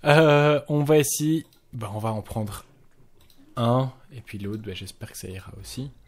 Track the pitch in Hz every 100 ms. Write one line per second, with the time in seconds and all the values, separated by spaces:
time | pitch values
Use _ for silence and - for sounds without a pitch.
0 | 147 147 156 147 147 147 - 147 147 156
1 | 143 - 151 160 - _ _ 123 107 107
2 | 110 110 101 117 107 101 - _ _ _
3 | _ _ _ _ - - 117 123 131 -
4 | _ 127 - 101 101 110 104 92 95 -
5 | 117 - 98 92 - - 98 - 139 -